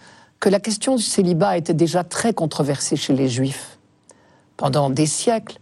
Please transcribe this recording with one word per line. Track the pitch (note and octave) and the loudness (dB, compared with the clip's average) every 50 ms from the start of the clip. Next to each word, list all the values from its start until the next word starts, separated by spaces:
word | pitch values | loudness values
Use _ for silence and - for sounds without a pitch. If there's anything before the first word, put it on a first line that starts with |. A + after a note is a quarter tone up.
| - - - - - _ _ - | -20 -20 -20 -20 -20 _ _ 0
que | - G#3 | 2 4
la | F#3+ G3 | 4 2
question | - A3+ G#3 - - C4 C4 | 2 -2 -6 -2 0 0 0
du | A#3+ | 0
célibat | G#3 - - - F#3+ F3 F3+ D#3 G3 G3+ F#3 | 0 0 0 2 2 2 2 2 2 2 2
était | F3 D#3 - | 0 0 0
déjà | E3 D3 E3+ D#3+ E3+ F3+ F3 | 2 2 2 2 2 0 -2
très | - - - - A#3 - | -4 -4 -2 -2 -2 0
controversée | - E3 D3 - - D3 C3+ C#3+ - - - - | 0 -2 -2 -2 -2 -2 -2 -2 -4 -4 -4 -4
chez | C#3+ - - C#3+ | -2 0 0 0
les | B2+ C#3 C3 | 2 0 0
Juifs. | A#2 B2 C3 C#3 C#3 - - - - _ _ _ _ _ _ _ _ _ _ _ _ _ _ _ _ - | 0 0 -2 -2 -4 -6 -12 -18 -20 _ _ _ _ _ _ _ _ _ _ _ _ _ _ _ _ -4
Pendant | - C#3 C3 D3 C#3+ C3+ | -2 0 0 2 0 2
des | C3 B2+ D3+ | 2 0 0
siècles, | D#3 - - - A#3+ A3+ A3 - - - - | 0 -2 -2 0 0 0 0 -2 -8 -16 -20